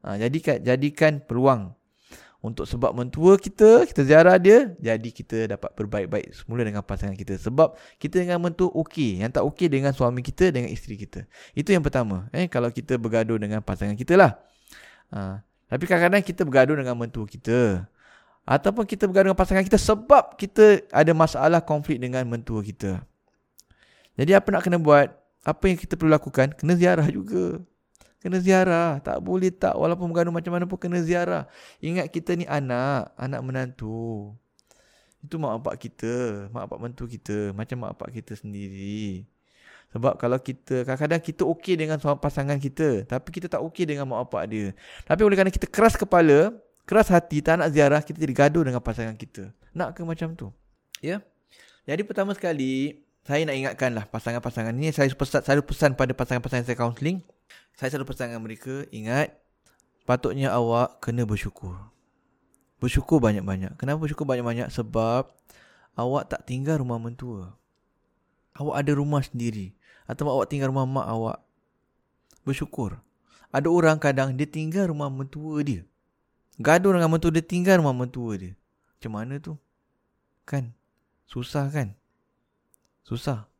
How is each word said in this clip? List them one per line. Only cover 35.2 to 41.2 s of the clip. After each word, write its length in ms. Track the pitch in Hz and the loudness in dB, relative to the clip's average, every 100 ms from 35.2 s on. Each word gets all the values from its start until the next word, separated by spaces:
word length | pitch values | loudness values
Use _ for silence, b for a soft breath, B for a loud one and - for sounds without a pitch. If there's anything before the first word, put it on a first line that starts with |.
Itu 160 | 143 160 | -12 -8
mak 240 | 147 113 | -6 -4
bapak 240 | 127 - - | -6 -8 -14
kita. 580 | _ 113 123 123 101 101 | _ -6 -4 -4 -6 -12
Mak 160 | 117 104 | -12 -12
bapak 100 | - | -12
mentua 240 | 120 123 120 | -12 -12 -14
kita. 480 | 117 - 104 104 98 | -14 -8 -6 -4 -6
Macam 240 | 110 123 | -10 -10
mak 160 | 107 - | -10 -12
bapak 240 | - 120 | -14 -14
kita 160 | - 107 | -14 -16
sendiri. 880 | 110 101 101 98 98 104 107 92 104 _ b b b b b 123 | -14 -12 -12 -12 -10 -8 -8 -10 -14 _ b b b b b -4
Sebab 240 | 127 - | -2 -2
kalau 160 | 120 127 | -2 -2
kita, 480 | - 127 _ 127 | -4 -12 _ -4
kadang-kadang 380 | 127 131 147 165 | -2 -4 -2 -2